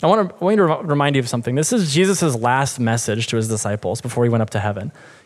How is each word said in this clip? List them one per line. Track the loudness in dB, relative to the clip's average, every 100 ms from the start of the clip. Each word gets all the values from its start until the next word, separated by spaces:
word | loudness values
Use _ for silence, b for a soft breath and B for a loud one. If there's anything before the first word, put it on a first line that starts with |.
I | 2
wanna, | 2 0 -2
I | 0
want | 2
to |
re-, | 2 2
remind | 0 0 2 2
you |
of | 0
something. | -2 -2 -2
This | 0
is | 0 2
Jesus' | 2 2 2 0 0
last | 2 2 0 0
message | 0 0 0 -2 -2
to | -2
his | -2
disciples | -4 -4 -4 -4 -6
before | -6 0
he | 2
went | 2
up | 0
to | -2
heaven. | -4 -4 -8 B B B